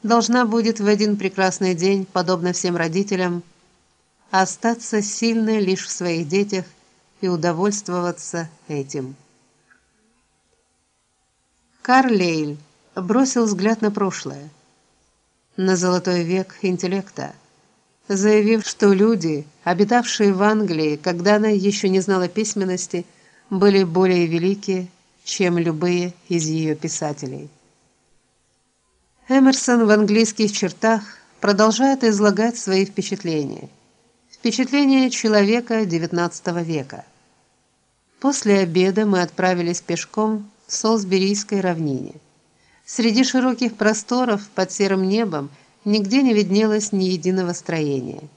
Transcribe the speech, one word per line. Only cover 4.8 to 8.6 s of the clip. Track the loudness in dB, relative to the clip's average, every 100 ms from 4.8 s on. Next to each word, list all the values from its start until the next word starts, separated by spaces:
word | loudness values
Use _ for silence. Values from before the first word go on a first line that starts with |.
| -4 -4
сильной | -4 -2 -2 0 0 0
лишь | 0 -2 -6
в |
своих | -6 -4 -4 -2
детях | -2 0 -4 -8 _ _ _ _ _
и | -4
удовольствоваться | 0 0 0 -2 -2 -6 -4 -4 -6 -10 -10 -10 _